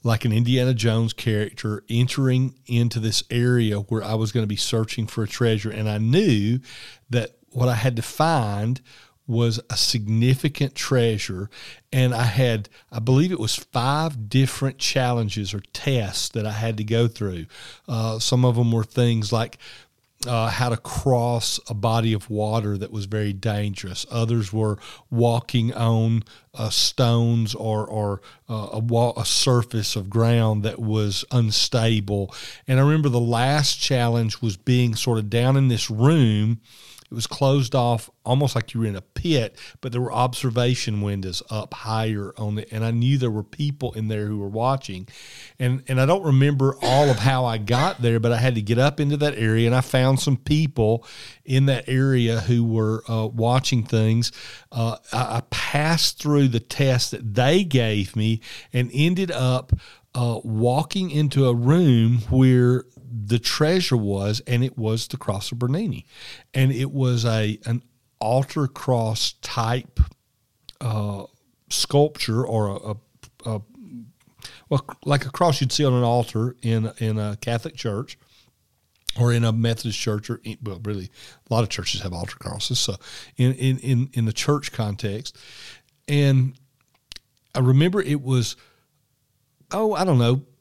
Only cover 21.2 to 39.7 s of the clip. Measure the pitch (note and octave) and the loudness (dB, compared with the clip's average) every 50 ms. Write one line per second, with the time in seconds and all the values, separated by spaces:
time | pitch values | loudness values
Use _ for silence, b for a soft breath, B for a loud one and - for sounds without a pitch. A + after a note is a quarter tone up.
21.2 | A#2 A#2+ A#2+ A#2 G#2+ - - - - - A2+ G#2 G2+ A#2 A2+ A#2 A2+ A2+ A2 G2+ | 2 0 -2 -2 -2 -4 -6 -6 -8 -8 -8 -2 0 0 2 2 2 0 0 -2
22.2 | - - A2 G#2 G#2+ G#2+ G#2+ A2+ G#2+ G#2 G2+ G2 G#2 - - G#2+ G2+ F#2+ G#2+ G#2+ | -4 -6 -4 -2 -2 0 -2 -2 -2 -2 -4 -6 -6 -8 -8 -8 -8 -6 -4 -4
23.2 | G#2 G#2 G2 F#2+ - A2+ G#2 G#2 G#2 G#2 G2 - - F#2 F2+ - - - - A#2 | -4 -4 -4 -4 -2 -2 -2 -2 -4 -4 -6 -8 -10 -10 -10 -10 -10 -6 -2 -2
24.2 | A2+ A2+ A#2+ A#2 G#2+ F#2 G2+ A2 A2 G#2+ G#2+ G#2 B B B B B B - A#2 | 0 0 0 0 0 -2 -2 -2 0 0 -2 -4 B B B B B B 0 2
25.2 | A#2 A#2 A#2 A#2 A#2+ - - B2 A2 A#2 - - A#2 A2+ A2+ A2+ A2+ A2+ A2+ A2+ | 2 4 2 0 -4 0 0 0 0 0 0 0 2 2 4 4 4 2 2 0
26.2 | G#2 B B B B B _ - A#2 G#2+ - - - - - - C3 A#2 A#2 A#2 | -2 B B B B B _ -8 -6 -4 0 0 0 0 2 2 2 4 4 4
27.2 | A#2 A#2 A#2 A#2 A2+ G#2 A2 - G#2+ A2 A2 G#2+ G#2+ - A2 A2 G#2 G2+ G2 G2 | 4 2 2 2 0 -2 -4 -6 -4 -4 -2 -2 -4 -4 -4 -4 -2 -2 -4 -6
28.2 | B B B B B - A2+ A2 G#2 - - A2 A2 A#2 A#2 A2+ A#2+ A#2+ A#2 - | B B B B B -10 -8 -8 -8 -8 -6 -4 -2 0 2 2 2 2 0 -2
29.2 | G#2+ - - - - C#3 B2+ A#2+ A2 - - A2+ G2+ - - A2 G2 F#2+ G2+ A#2 | -2 0 0 2 4 4 4 2 2 0 -4 -4 -4 -2 -4 -6 -6 -2 0 2
30.2 | A2+ A2+ A#2+ A#2 A2+ A2 G#2+ G#2 G2+ A2 - - A#2 G#2+ G#2+ A2 G#2+ G#2 G2 - | 4 4 4 4 4 2 2 0 0 -2 -4 -4 -4 -2 0 0 0 0 -2 -4
31.2 | - - - B2 A#2 A2 G#2 - - - - A#2+ A2+ A2+ A#2 G#2+ G2 G2+ G#2 G2+ | -6 -2 0 2 2 2 2 0 0 0 0 2 2 2 2 0 0 -2 -2 -2
32.2 | G2 F#2 B B B B B B B - C3 C3 C3+ D3 D3+ D#3+ D3+ C#3 A#2+ A#2+ | -4 -6 B B B B B B B 0 2 4 4 4 4 4 2 2 2 2
33.2 | A#2+ A#2 A#2+ A2+ B2 C3+ C#3+ D3+ C#3+ - - - - - C#3 B2 A#2+ A#2+ A#2 A#2 | 2 2 2 2 2 2 2 2 2 0 -2 -2 -2 0 0 2 2 2 2 2
34.2 | A#2 G#2+ G2+ - - A2+ F#2+ - _ - B2 B2 B2 A#2+ A2 - - B2+ A#2 A2+ | 0 -2 -4 -2 -4 -4 -4 -4 _ 2 2 4 4 2 0 -2 0 0 0 0
35.2 | G#2+ G#2 G#2 A#2 A#2+ B2+ C3+ C#3 C#3 C3 A#2+ G2+ - - A2 G#2+ A#2 C#3 E3 D#3+ | -2 -2 0 2 2 4 4 4 4 2 2 0 -2 -4 0 2 4 6 6 6
36.2 | C3+ A2 G#2+ G#2 G#2+ A2 A#2 A2 B B B B B B B B B B - A2+ | 6 4 4 4 2 2 0 -2 B B B B B B B B B B -8 -8
37.2 | A2+ - - - C#3 C3+ C3+ C#3+ C3 A2+ - C3+ A#2+ A#2+ A#2+ G#2+ - - _ _ | -8 -8 -2 0 2 2 4 2 0 0 0 2 2 2 2 0 -2 -10 _ _
38.2 | _ - B2+ C3+ D3 C3 - B2 A2+ - - A#2 A2+ G#2+ G2 F#2+ - _ _ - | _ 0 0 2 2 0 0 -2 -4 -4 -4 -2 -2 -2 -2 -6 -10 _ _ -6
39.2 | - F3 D#3+ C3+ A2+ G2+ _ B B B | -2 0 0 0 0 -2 _ B B B